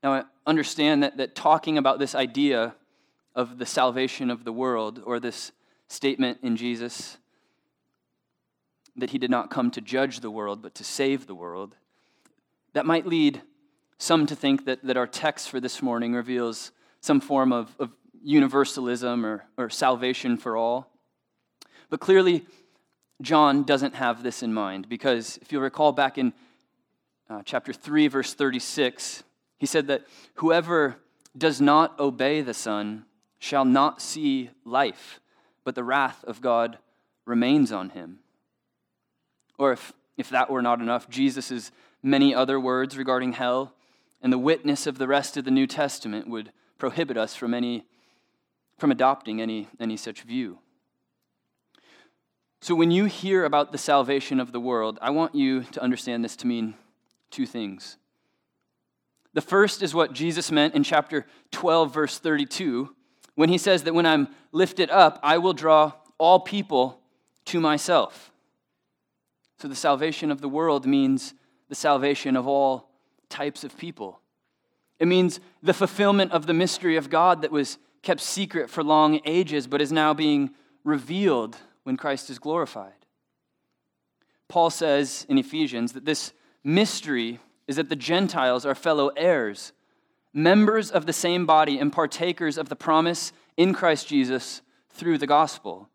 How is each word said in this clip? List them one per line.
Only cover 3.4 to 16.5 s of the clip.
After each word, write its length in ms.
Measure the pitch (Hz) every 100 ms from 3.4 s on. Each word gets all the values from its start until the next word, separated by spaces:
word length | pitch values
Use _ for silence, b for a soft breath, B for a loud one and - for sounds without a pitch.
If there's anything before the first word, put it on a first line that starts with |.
| 120 123
the 80 | 123
salvation 640 | - 131 123 131 - 131
of 140 | 120
the 80 | 117
world, 500 | 117 127 120 110 120
or 140 | 104 120
this 320 | 120 110 - _ _ _ _
statement 500 | - 139 131 127 -
in 140 | 127 113
Jesus 640 | 120 117 120 - - - _ _ _ _ _ _ _ _ _ _ _ _ _ _ _ _ _
that 160 | - 123
he 80 | 135
did 120 | 123
not 200 | 123 -
come 200 | - 120
to 80 | 120
judge 400 | 107 127 135 123
the 100 | 120
world, 320 | 107 104 104
but 120 | 107 -
to 80 |
save 420 | 107 - 135 135 139
the 80 |
world, 400 | 92 87 87 101 _ _ _ _ _ _ _ _ _ _
that 100 | 151
might 220 | 151 165 175
lead 340 | 165 147 135 - _ _ _ _ _
some 300 | - 165 147
to 100 | 147
think 300 | 143 139 139
that, 180 | 127
that 120 | 131 127
our 100 | 123
text 420 | - 156 143 -
for 100 | 131
this 220 | 123 -
morning 320 | 131 117 117
reveals 580 | 120 120 123 117